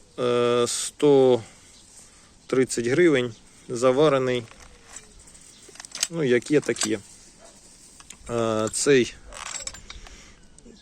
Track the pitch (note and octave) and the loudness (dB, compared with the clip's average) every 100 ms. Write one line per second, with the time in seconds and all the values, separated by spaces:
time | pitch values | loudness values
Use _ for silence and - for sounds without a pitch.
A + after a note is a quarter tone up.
0 | _ - B2 A#2+ A#2+ A#2+ A#2+ - - - | _ -4 -2 0 2 2 0 -4 -8 0
1 | D3 C#3 C3 A#2+ A2 - - - - - | 4 6 6 4 0 -20 -20 -20 -20 -20
2 | - - - - - B2+ B2 - A#2 C#3+ | -20 -20 -20 -20 -4 0 0 -2 -2 2
3 | F3 C3+ B2 A2 - - - B2 C3 B2+ | 4 2 -2 -8 -20 -20 -12 0 2 4
4 | D#3 C3+ B2+ B2 A2+ - - - - - | 4 2 0 -4 -6 -16 -20 -20 -20 -20
5 | - - - - - - - - - - | -20 -20 -20 -20 -20 -20 -20 -20 -18 -10
6 | - E3 C#3 A#2+ - D3 - A#2+ - G#2+ | -8 -4 -2 -2 -2 -4 -2 -6 -6 -8
7 | - - - - - - - - - - | -12 -20 -20 -20 -20 -20 -20 -20 -20 -20
8 | - - - A#2+ A2+ G#2+ G#2+ - C#3+ C3+ | -20 -18 -8 -4 -2 -2 -4 -2 2 4
9 | A2+ - - - - - - - - - | 2 -4 -18 -16 -14 -14 -16 -18 -18 -20
10 | - - - - - - - - | -20 -20 -20 -20 -20 -20 -20 -16